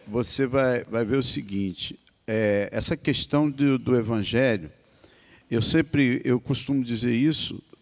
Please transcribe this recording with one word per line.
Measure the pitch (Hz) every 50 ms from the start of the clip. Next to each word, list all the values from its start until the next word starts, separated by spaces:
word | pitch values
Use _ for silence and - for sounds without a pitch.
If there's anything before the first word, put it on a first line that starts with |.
| -
você | 104 104 123 113 - - - 135
vai, | 120 131 139 131 127 123 120 -
vai | - 107 117 117
ver | 104 131
o | 135 123
seguinte: | 123 - 143 - - 98 98 98 95 85 - - - - - _ _ _ _ -
é, | - 110 110 110 104 101 101 101 -
essa | - 107 - - 170
questão | - - 151 131 - - - 143 147 151 147
do, | 135 135 143 139 135
do | 123 - 123 127
evangelho, | 120 110 110 117 107 98 92 113 123 135 127 110 92 78 73 - _ _ _ _ _ _ - _ _ _ _ - - _ -
eu | 120 117
sempre, | 117 - - 160 160 - - 143 135 123 127 127 -
eu | 131 123 113
costumo | - - 135 - - - 143 135 123
dizer | 120 117 107 120 123 117
isso | 117 139 156 151 - - - - - - _ - _